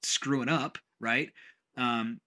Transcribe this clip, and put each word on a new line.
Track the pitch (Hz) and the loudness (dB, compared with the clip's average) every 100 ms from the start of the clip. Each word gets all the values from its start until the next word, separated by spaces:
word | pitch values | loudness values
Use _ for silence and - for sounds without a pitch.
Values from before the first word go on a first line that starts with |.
screwing | - - 135 139 123 | -2 -2 0 0 2
up, | 156 127 - _ - | 0 0 -8 _ -8
right? | 113 120 - - - - _ - | 0 0 0 -8 -20 -20 _ -2
Um, | 123 117 113 117 | 0 0 -2 -6